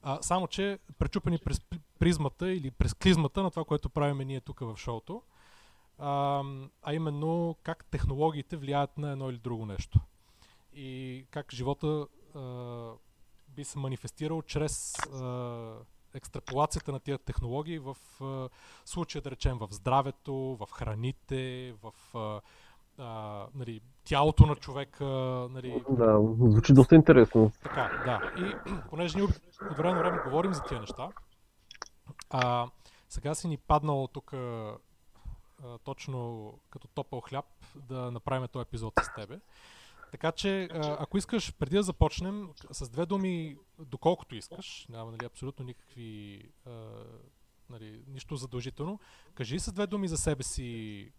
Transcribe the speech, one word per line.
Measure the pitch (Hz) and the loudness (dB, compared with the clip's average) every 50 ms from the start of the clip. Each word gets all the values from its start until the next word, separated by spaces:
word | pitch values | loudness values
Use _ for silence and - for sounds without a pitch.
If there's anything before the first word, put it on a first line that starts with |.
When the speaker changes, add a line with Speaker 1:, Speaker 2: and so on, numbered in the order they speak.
| - | -4
Speaker 1:
А, | 139 135 147 | -6 -6 -4
само | - - 175 185 185 | -2 0 0 0 0
че | 160 - - 196 202 202 196 _ - - _ | -2 -4 -4 -4 -4 -4 -8 _ -20 -4 _
пречупени | - 131 - 202 - - 170 | -4 -2 -2 -2 0 0 -2
през | 160 - - 139 - | 0 -2 -2 -2 -2
при-, | - _ - 165 - _ _ - | -2 _ -12 -12 -12 _ _ 2
призмата | 165 170 175 151 151 139 - _ 175 185 185 | 2 2 4 2 0 -4 -4 _ -4 -4 -2
или | 185 139 135 | -2 -4 -6
през | - - - - - | 0 0 0 0 0
клизмата | _ - 190 185 160 156 139 _ 196 196 | _ 6 6 6 6 4 2 _ -2 -2
на | 180 | -2
това, | - - 160 | -2 -4 -2
което | - 151 147 - 135 | -2 -2 -2 -2 -2
правиме | - 143 147 147 143 135 135 | -2 0 0 0 0 -2 -4
ние | 131 135 131 | -6 -6 -8
тук | - - - - | -8 -10 -12 -10
в | 131 113 110 | -8 -10 -8
шоуто. | 98 - - 117 113 - - 180 233 - _ _ _ - - - - - - - _ _ _ _ - | -8 -8 -8 -8 -8 -8 -10 -12 -12 -12 _ _ _ -20 -20 -20 -20 -20 -20 -20 _ _ _ _ -8
Ам, | 143 143 143 143 143 143 143 139 139 139 139 131 135 139 _ _ - | -4 -2 0 0 0 0 0 0 -2 -4 -8 -12 -14 -16 _ _ -6
а | - 147 | -4 -2
именно | 160 160 151 147 143 151 160 165 170 170 170 160 - _ | -2 -2 -2 -2 -2 -2 0 0 0 0 -2 -4 -6 _
как | - 160 - - | -8 -8 -8 -8
технологиите | - - - - - 139 135 151 160 156 147 135 _ - | -8 -4 0 0 0 2 2 2 2 2 0 -2 _ -8
влияят | 156 139 135 143 143 143 139 - | -8 -4 -2 0 0 0 0 -4
на | - 147 147 | -6 -6 -6
едно | 139 135 135 131 | -4 -4 -6 -6
или | 127 | -8
друго | 120 - 127 117 110 110 | -6 -6 -6 -6 -6 -6
нещо. | 104 98 92 - - - - - - _ _ _ _ _ _ - - - - _ _ - | -6 -6 -8 -8 2 2 2 2 2 _ _ _ _ _ _ -20 -20 -20 -20 _ _ -18
И | 147 139 131 131 127 131 131 127 131 127 _ | -14 -12 -12 -10 -10 -10 -10 -10 -12 -14 _
как | - 151 143 - - | -10 -10 -10 -10 -10
живота, | 120 127 131 147 - - 151 151 151 147 139 _ - - - - | -6 -4 -4 -4 -2 -2 -2 -2 -2 -4 -8 _ -20 -20 -20 -16
а, | 147 135 127 127 123 123 120 120 120 117 117 113 113 _ - _ _ - - - - - | -14 -12 -10 -10 -10 -10 -10 -10 -10 -12 -14 -14 -18 _ -20 _ _ -20 -20 -20 -20 -20
би | - 135 135 143 | -18 -14 -14 -12
се | - - 143 | -10 -8 -8
манифестирал | 135 135 135 120 - 117 - - 156 156 165 160 | -6 -6 -6 -8 -10 -14 -10 -6 -6 -4 -4 -4
чрез, | 151 - - 151 156 151 139 - - - - - - - 139 | -6 -4 -4 -2 -2 -2 -2 -4 -8 -8 -8 -8 -8 -8 -8
а, | 135 127 127 123 123 123 120 120 117 117 113 110 110 113 - - - _ _ _ | -10 -8 -6 -6 -6 -6 -8 -8 -10 -12 -12 -14 -16 -20 -20 -20 -20 _ _ _
екстраполацията | 135 - - - - - - 127 135 151 151 - 160 - - | -18 -18 -12 -12 -12 -10 -6 0 0 0 0 0 -6 -6 -6
на | 139 139 | -8 -6
тия | _ - 139 | _ -6 -8
технологии | 131 _ - 131 - - 120 123 143 151 160 170 160 | -6 _ -6 -4 -4 -4 -4 -4 -6 -6 -6 -10 -10
в, | 135 135 135 - - - - - | -10 -12 -14 -14 -18 -20 -16 -12
а, | 135 135 135 135 131 127 - - - - - - - | -10 -8 -8 -8 -8 -10 -12 -18 -20 -20 -20 -20 -18
случая, | - - 160 170 - - 151 | -10 -6 -6 -6 -4 -6 -8
да | - 143 | -8 -8
речем, | 131 - - 139 127 | -10 -2 0 0 0
в | 120 110 98 | 0 -6 -8
здравето, | 101 101 95 127 127 135 131 139 131 - _ - 139 | -10 -6 -2 2 4 4 2 2 -4 -10 _ -8 -6
в | 135 131 131 131 113 104 - | -4 -4 -4 -6 -8 -10 -12
храните, | - - 120 110 110 107 117 127 135 - - - 135 131 131 131 127 127 127 127 117 107 - | -8 -8 -6 -4 -4 -4 -4 -4 -6 -8 -10 -6 -6 -6 -6 -6 -8 -10 -12 -14 -16 -16 -18
в, | 110 - - - - - | -18 -18 -20 -20 -12 -8
а, | 120 110 107 107 104 - - - - - - - - - _ _ - 131 | -6 -4 -4 -4 -6 -10 -14 -20 -20 -20 -20 -20 -20 -20 _ _ -14 -12
а, | 117 113 110 110 107 104 104 101 - - | -10 -10 -10 -8 -10 -10 -10 -12 -12 -10
нали, | 139 127 117 113 107 - - - - _ | -10 -10 -10 -10 -12 -14 -20 -20 -20 _
тялото | - 151 139 143 156 156 - - | 0 2 4 4 4 10 10 8
на | 156 147 | 8 8
човека, | 135 - 143 131 139 139 - - - 143 139 135 131 131 127 127 127 123 123 | -2 -4 -10 -8 -8 -8 -8 -8 -6 -4 -2 -2 -2 -2 -2 -2 -4 -6 -8
нали. | 127 131 127 127 123 123 120 - | -10 -10 -8 -6 -6 -6 0 0
Speaker 2:
Да, | 135 120 117 113 107 107 107 110 113 113 123 120 | 4 6 8 8 8 8 8 6 6 8 8 8
звучи | 107 110 - - 139 | 10 8 10 12 12
доста | 131 131 - 170 | 12 12 12 12
интересно. | 160 151 - 156 135 113 - - 113 110 107 - - - | 12 12 12 12 12 10 10 10 8 8 8 6 -2 -12
Speaker 1:
Така, | - - 139 123 107 - - - | -6 -2 -2 -2 -2 -2 -2 -2
да. | 123 120 101 95 - - - 180 | -2 -2 -2 -2 -6 -4 -4 -4
И | 196 - - - - 202 170 - | -4 -6 -8 -8 -8 -8 -8 -8
<clears throat> | - | -8
понеже | - 156 175 175 151 | -6 -4 -4 -2 0
ние | 190 202 | 2 2
от, | 196 - - _ - - - 202 202 | 2 2 0 _ -20 -16 -12 -8 -8
от | 156 | -4
време | 135 156 175 185 | 0 2 2 2
на | 175 | 4
време | 165 180 180 - - | 2 2 0 0 -2
говорим | 135 131 156 180 196 185 | 0 0 2 2 2 0
за | 147 - | -2 -4
тия | - 131 117 | -6 -6 -6
неща, | 107 - - - 127 175 - - - - - _ _ _ _ _ _ _ - - - - - - _ - - - - _ | -6 -10 -8 -8 -8 -10 -10 -14 -20 -20 -20 _ _ _ _ _ _ _ -16 -16 -16 -16 -16 -20 _ -20 -20 -20 -14 _
а, | - 131 127 123 123 120 120 120 - - - - - - _ _ | -2 0 0 2 2 0 -2 -4 -8 -20 -20 -20 -20 -20 _ _
сега | - - - 147 151 | -12 -8 -6 -4 -6
си | - - | -4 -4
ни | 170 156 | -6 -6
паднал | 135 _ - 151 151 143 151 147 139 135 | -6 _ 2 2 2 4 2 0 0 -2
тук, | 127 _ 139 - - - | -4 _ -14 -14 -12 -10
а, | 131 127 120 117 113 110 107 110 - _ _ _ _ _ - - - - - - - - - - _ 143 123 120 120 - | -8 -8 -6 -6 -8 -8 -10 -12 -14 _ _ _ _ _ -20 -20 -16 -14 -14 -14 -14 -18 -20 -20 _ -18 -16 -16 -14 -10
точно | 143 139 - - - 131 127 120 117 117 113 107 107 - - _ _ | -12 -10 -10 -10 -10 -8 -8 -8 -8 -10 -10 -12 -14 -16 -20 _ _
като | - - - | -20 -20 -20
топъл | - _ - 135 - - 127 | -10 _ -8 -8 -6 -8 -10
хляб | - - 131 135 - _ - _ - - - | -10 -8 -8 -8 -8 _ -18 _ -20 -20 -20
да | 139 139 123 135 127 123 123 | -20 -14 -10 -8 -8 -6 -6
направим | 120 117 - - 131 131 127 | -8 -6 -4 -2 -2 -2 -2
този | 123 - 131 | -4 -6 -8
епизод | 120 - - 113 110 110 - - | -8 -6 -8 -8 -8 -6 -6 -8
с | - - - | -10 -10 -12
тебе. | - 107 98 123 196 _ _ - - - - - - - - - - - - | -14 -14 -14 -16 -20 _ _ -20 -20 -20 -20 -20 -20 -20 -20 -20 -20 -20 -20
Така | - - - 160 | -16 -4 -4 -4
че, | 160 - - 196 196 196 185 170 170 | -4 -2 -2 -2 -2 -2 -4 -8 -6
а, | 170 151 151 147 151 | -6 -4 -4 -4 -6
ако | 156 - - | -8 -4 -4
искаш, | 202 - - - 226 - - - | -6 -4 -2 -4 -4 -4 -6 -6
преди | _ 156 131 151 | _ -6 0 0
да | 202 208 | 0 0
започнем, | 185 180 - 160 151 - - 170 190 202 208 202 175 147 - - - | 0 2 2 2 2 2 -2 -6 -6 -6 -8 -10 -12 -16 -20 -20 -16
с | 139 - 139 120 | -12 -12 -12 -8
две | 113 135 175 | -4 -4 -2
думи, | 165 196 196 190 190 180 170 160 156 143 147 - _ _ - | -2 0 0 0 0 -2 -2 -4 -8 -10 -16 -20 _ _ -20
доколкото | 160 131 127 131 - 160 180 - - _ - | -16 -14 -14 0 2 2 2 2 -4 _ -14
искаш, | 110 - - - - 190 - - - - - | -14 -14 -14 -16 -16 -14 -14 -16 -16 -16 -16
няма, | 117 113 113 113 | -14 -14 -14 -14
нали, | 113 113 120 | -12 -12 -14
абсолютно | 120 - - - 135 135 - 131 | -14 -12 -12 -12 -12 -10 -10 -14
никакви, | 123 123 - - _ - 127 117 110 107 104 104 101 101 98 - - - _ _ | -14 -14 -18 -20 _ -20 -18 -16 -14 -14 -14 -16 -16 -18 -20 -20 -20 -20 _ _
а, | 127 120 117 110 110 110 110 110 117 117 113 - - _ _ _ _ _ _ _ _ | -18 -18 -16 -16 -18 -18 -18 -20 -20 -20 -20 -20 -20 _ _ _ _ _ _ _ _
нали, | 123 110 110 107 107 113 123 | -20 -18 -18 -18 -20 -20 -20
нищо | 135 135 135 - - 156 | -18 -16 -16 -12 -10 -10
задължително, | 135 127 127 123 123 117 131 - - 143 170 208 214 - - - - - - - | -10 -10 -8 -10 -10 -10 -10 -10 -10 -8 -8 -8 -10 -14 -20 -20 -20 -20 -20 -12
кажи | - 127 110 127 170 | -10 -8 -6 -4 -6
с | - - | -6 -6
две | 185 185 208 | -4 -4 -4
думи | 196 202 208 196 | -4 -2 -4 -2
за | 180 160 | -2 -4
себе | 147 - 160 151 131 131 | -2 -2 -2 -2 -2 -4
си | - - - 131 120 117 113 110 107 104 101 101 - _ | -8 -8 -8 -8 -8 -8 -8 -8 -10 -10 -12 -14 -16 _